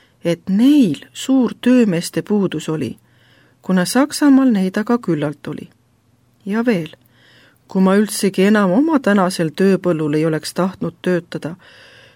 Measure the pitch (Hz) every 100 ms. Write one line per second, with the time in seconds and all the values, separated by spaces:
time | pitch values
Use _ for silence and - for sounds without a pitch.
0 | _ _ 175 170 - 190 254 302 220 139
1 | - - - 269 226 - 240 254 226 170
2 | 170 - 160 208 185 156 - 156 127 -
3 | _ _ _ _ _ _ - 185 180 247
4 | 294 - 294 262 262 214 185 185 214 240
5 | 240 156 147 147 - 151 - _ _ _
6 | _ _ _ _ - 214 240 202 156 -
7 | _ _ _ _ _ _ _ 190 190 196
8 | 214 - 196 185 190 214 196 185 311 311
9 | - 202 180 185 165 - 190 185 180 165
10 | 156 151 160 156 - - 180 - 170 -
11 | - 180 170 165 143 180 - - - -
12 | -